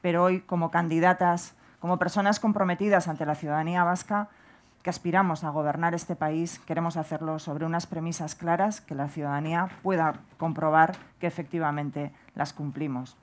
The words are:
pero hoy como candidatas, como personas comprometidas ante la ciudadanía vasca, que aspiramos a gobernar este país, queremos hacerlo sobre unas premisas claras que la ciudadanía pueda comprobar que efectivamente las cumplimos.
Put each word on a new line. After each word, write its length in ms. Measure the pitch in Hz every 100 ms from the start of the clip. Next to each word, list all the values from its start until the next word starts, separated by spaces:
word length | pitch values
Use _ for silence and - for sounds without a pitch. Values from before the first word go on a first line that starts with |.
pero 220 | 180 170
hoy 180 | 180 185
como 300 | - 175 165
candidatas, 840 | 170 170 165 175 180 185 175 - - - _
como 200 | 170 180
personas 400 | 180 208 202 208
comprometidas 680 | 220 208 185 175 208 190 170
ante 200 | 151 151
la 80 | 151
ciudadanía 480 | 151 151 160 180
vasca, 460 | 175 180 - 208 208 - - - _ _
que 80 | -
aspiramos 540 | 175 175 180 190 156
a 60 | 160
gobernar 440 | 147 151 156 170
este 220 | 170 - 170
país, 440 | 156 156 170 -
queremos 380 | - 165 170 165
hacerlo 400 | 151 151 160 156
sobre 280 | 160 147 160
unas 200 | 170 -
premisas 480 | 165 165 160 156
claras 480 | - 170 170 202 208
que 140 | - 139
la 120 | 143
ciudadanía 640 | 156 143 143 156 170 185 -
pueda 380 | 190 185 160 - - -
comprobar 580 | 165 156 156 160 165 185 - _
que 80 | 175
efectivamente 840 | 170 143 170 156 147 147 147 143 - -
las 200 | - 143
cumplimos. 600 | - 147 143 147 127 127 -